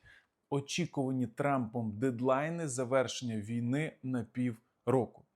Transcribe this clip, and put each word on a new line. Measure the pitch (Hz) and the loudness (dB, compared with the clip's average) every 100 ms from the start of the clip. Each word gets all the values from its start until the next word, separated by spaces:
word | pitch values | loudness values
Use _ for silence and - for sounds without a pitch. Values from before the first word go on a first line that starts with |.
| - - _ _ - | -20 -20 _ _ -4
очікувані | 143 139 - 160 - 131 131 120 | -2 -2 -2 -2 0 0 0 -2
Трампом | - 143 135 110 120 110 | 0 2 2 0 -2 -2
дедлайни | 104 131 117 127 131 156 170 156 | 0 0 2 4 4 2 -2 -4
завершення | 123 120 131 127 - 123 110 | -2 2 2 2 -2 -4 -4
війни | 101 117 120 135 156 - | -2 -2 0 0 -2 -4
на | 131 127 117 | -4 -4 -4
півроку. | 127 123 117 _ _ - 127 113 - - | -2 -4 -4 _ _ -2 0 0 -6 -20